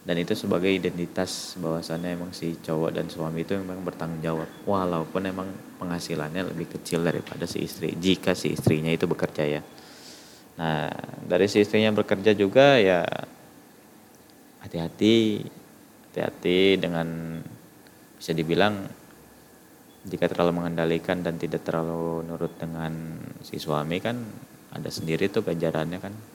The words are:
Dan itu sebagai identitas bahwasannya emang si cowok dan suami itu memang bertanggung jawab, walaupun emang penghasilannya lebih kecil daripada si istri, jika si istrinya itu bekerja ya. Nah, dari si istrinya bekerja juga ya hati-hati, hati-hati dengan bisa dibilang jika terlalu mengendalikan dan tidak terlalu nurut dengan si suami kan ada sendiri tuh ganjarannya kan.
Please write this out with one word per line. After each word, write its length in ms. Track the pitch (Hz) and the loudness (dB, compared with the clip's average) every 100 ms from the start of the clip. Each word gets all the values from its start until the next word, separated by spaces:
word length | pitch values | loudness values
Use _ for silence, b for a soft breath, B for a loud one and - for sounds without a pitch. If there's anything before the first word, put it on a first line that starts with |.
Dan 160 | - 85 | -2 -2
itu 160 | 87 | 0
sebagai 380 | 107 101 87 92 | -2 0 2 4
identitas 800 | 92 90 85 85 - 92 - - 92 | 2 0 -2 -4 -2 -4 -4 -10 -6
bahwasannya 560 | 82 82 80 82 90 87 | -2 -2 -4 -4 -4 -6
emang 140 | 87 | -8
si 240 | - 85 82 | -6 -6 -6
cowok 320 | - 80 82 | -4 0 0
dan 160 | 82 80 | -2 -6
suami 400 | 85 80 82 80 | -4 -4 -4 -4
itu 80 | 98 | -4
memang 260 | 92 92 90 | -4 -6 -8
bertanggung 380 | - 82 82 | -6 -6 -4
jawab, 260 | 82 80 80 - - | -2 -4 -6 -8 -2
walaupun 560 | 98 90 85 80 92 95 | 0 0 -2 -2 -4 -4
emang 220 | 92 95 95 - - | -6 -8 -12 -16 -10
penghasilannya 720 | 90 87 - 80 76 85 90 85 | -6 -6 -4 -4 -4 -4 -4 -6
lebih 240 | 85 - | -8 -8
kecil 260 | - 85 82 | -4 0 0
daripada 400 | 76 - - 87 | 0 -6 -8 -6
si 160 | - | -4
istri, 320 | - - 80 - | -6 -4 -6 0
jika 340 | 92 87 - | 2 4 2
si 220 | 87 78 78 | 0 -2 2
istrinya 340 | - 78 80 | 2 4 2
itu 160 | 82 90 | 2 2
bekerja 380 | 78 - - 76 | 0 -2 0 -2
ya. 160 | 73 - B B B B B B B B - | -2 -6 B B B B B B B B -6
Nah, 320 | 82 78 76 - - - | -2 0 -2 -6 -10 -12
dari 240 | - 90 101 | 0 4 6
si 160 | 107 | 6
istrinya 320 | 101 107 110 | 4 4 4
bekerja 400 | 107 - 98 107 | 2 2 2 4
juga 480 | 101 98 117 139 135 | 4 6 8 8 8
ya 240 | 95 90 - - - - - - - - - - - - - - - - | 8 6 2 -4 -8 -16 -20 -20 -20 -20 -20 -20 -20 -20 -20 -20 -20 -18
hati-hati, 800 | 104 85 82 - 104 113 110 104 - - - - - - - | -8 -6 -6 4 6 6 4 0 -6 -14 -20 -20 -20 -20 -10
hati-hati 680 | 85 80 - 90 90 95 95 | -4 -4 -2 2 6 6 6
dengan 300 | 90 85 82 82 82 82 - - - - - - - - | 2 0 -2 -4 -6 -8 -10 -16 -20 -20 -20 -20 -20 -12
bisa 160 | - | -4
dibilang 540 | 82 80 85 101 101 98 - - - - - - - - - - - | -2 2 4 4 2 -8 -14 -20 -20 -20 -20 -20 -20 -20 -20 -20 -18
jika 280 | 101 87 85 | -10 -2 0
terlalu 320 | - 87 85 | 4 2 2
mengendalikan 600 | 85 82 82 82 - 90 | -2 0 0 0 0 -2
dan 160 | 85 82 | -2 -4
tidak 240 | 80 80 - | -4 -4 -2
terlalu 600 | 82 82 82 82 82 82 | -2 -2 -2 -2 -4 -6
nurut 280 | 82 82 - | -6 -6 -6
dengan 640 | 82 80 80 80 80 80 - - - | -8 -6 -6 -6 -8 -10 -12 -14 -10
si 160 | 78 | -8
suami 400 | 80 76 76 90 | -2 -2 0 -2
kan 160 | 110 123 110 - - - - | -2 -4 -8 -14 -18 -20 -14
ada 160 | - - | -8 -8
sendiri 400 | - 82 80 98 | -6 -2 0 2
tuh 160 | 113 85 | 0 0
ganjarannya 540 | 85 82 80 80 90 | 0 0 0 -2 -4
kan. 120 | 98 107 110 | -8 -12 -16